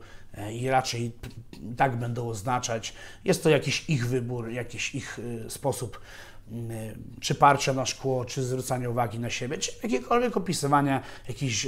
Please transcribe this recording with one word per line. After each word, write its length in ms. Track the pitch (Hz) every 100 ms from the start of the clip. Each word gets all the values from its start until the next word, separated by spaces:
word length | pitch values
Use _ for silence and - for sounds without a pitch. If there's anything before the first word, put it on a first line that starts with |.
| - - -
e, 200 | - 104
i 160 | 117 127
raczej 420 | 131 131 117 120
p-, 180 | - -
p-, 280 | - - - 104 123
tak 180 | 139 120
będą 300 | 120 117 117
oznaczać. 640 | 110 117 123 120 113 - - - - -
Jest 180 | 175
to 60 | 165
jakiś 400 | 139 143 - -
ich 180 | 143 120
wybór, 420 | 127 120 123 113
jakiś 460 | 120 113 110 - 139
ich, 240 | - - 117 117 110
e, 40 |
sposób, 500 | - 139 - 120 - - - - - 104
m, 180 | 117 117 110 110 - - -
czy 140 | - -
parcia 380 | 143 139 -
na 120 | 135 123
szkło, 400 | - 135 127 104
czy 180 | 135
zwracania 460 | 123 131 - 127 123
uwagi 300 | 117 113 113
na 100 | 120
siebie, 280 | - 123 156
czy 140 | - -
jakiekolwiek 540 | 220 247 - 240 247 226
opisywania 640 | 180 160 139 143 139 135 - - -
jakichś 340 | 113 135 104